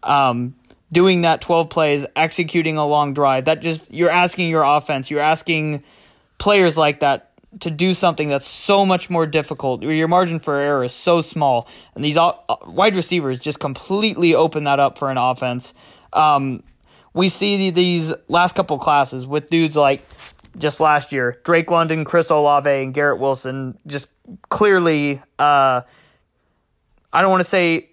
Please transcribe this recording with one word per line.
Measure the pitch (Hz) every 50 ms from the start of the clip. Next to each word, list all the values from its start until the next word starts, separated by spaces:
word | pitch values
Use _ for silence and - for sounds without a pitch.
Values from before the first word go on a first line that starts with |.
| -
Um, | - 143 143 139 131 120 120 123 123 131 _ _ _ - _ _ _
doing | 156 170 180 190 185 175 170
that | 165 160 -
twelve | - - 175 165 170 160
plays, | - 175 160 151 143 143 139 - _
executing | - 160 160 - - 175 156 - 170 160 160 156
a | 156 151
long | 147 147 147 147 143 135
drive, | 143 147 135 135 131 127
that | 151 160 160 -
just, | 165 160 156 - _
you're | - 147 170 170
asking | 160 170 175 180 - - 180 165
your | 160 160 151
offense, | 139 147 151 143 - 151 135 131 -
you're | 151 147
asking | 147 151 160 160 - - 165 160 151 151 151 143 - _ _ _ _ _ _ _ _ _ _
players | _ - 202 208 202 185 175 151
like | 160 156 147 143 -
that | 151 143 139 - _ _ _ _ _ _ - 208
to | - 170
do | 156 147 175 190 180
something | - - 175 160 151 156 147
that's | 139 139 - -
so | - - - - 202 196 196
much | 190 185 175 - -
more | 180 165 160
difficult, | 156 147 160 143 - 151 131 - 135 127 117 -
where | 139 156
your | 156 160 160
margin | 170 180 185 175 165 160
for | - - 147
error | 143 143 143 147 135 127
is | 123 -
so | - - - 175 170
small, | 156 - - 165 151 139 127 117 113 - - - - _ _
and | - 143
these | 147 143
o-, | 160 165 175 - - _ _
uh, | - - -
wide | - 117 135 190 220 196
receivers | 185 165 - 185 175 147 135 131 127
just | - 151 147 -
completely | - 143 135 - - - 190 202 208 220 185 - 175 165 160
open | 127 160 160 160 156 151
that | 143 139 139
up | 143 135 - -
for | 143 139
an | 135 127
offense. | 120 127 127 123 131 127 123 123 - - - _ - - - _ _ _ -
Um, | - 151 151 147 139 135 135 127 - - - _ _ _ _ _ _ _ _ _
we | 170 185 190
see | 175 - 196 208 202 196
th-, | 190 190 170
these | 175 180 180 175 170 160 156 160 - _ _
last | 135 170 175 180 -
couple | - 190 - 156 135
classes | - - 143 143 139 127 - 131 127
with | 131 143 151 143 -
dudes | 165 165 165 156 151
like, | 151 147 139 139 135 - _ - - - - _ _ _ - _
just | - - 151 143 -
last | 160 156 151 147 139 - 139
year, | 135 123 120 120 - _
Drake | - 170 170 170 -
London, | 175 170 165 160 160 160 156
Chris | - - 170 165 165
Olave, | 165 151 147 147 143 143 135 143
and | 139 139 135 131 131
Garrett | 147 147 143 - 90
Wilson | 123 135 135 127 - 131 131 135 135 127 - _ _
just | - 143 143 - _ _ _ _ - - - _ _
clearly, | - - 214 208 196 185 175 170 160 151 147 143 143 135 - _ _ -
uh, | 139 147 147 143 135 135 127 123 123 _ _ _ _ _ _ _ _ _ _ _ _ _ _ _ _ _ _ _ _ _ _ _ _ _ -
I | 147 185
don't | 196
wanna | 190 185 175
say | - - 185 175 170 165 160 - _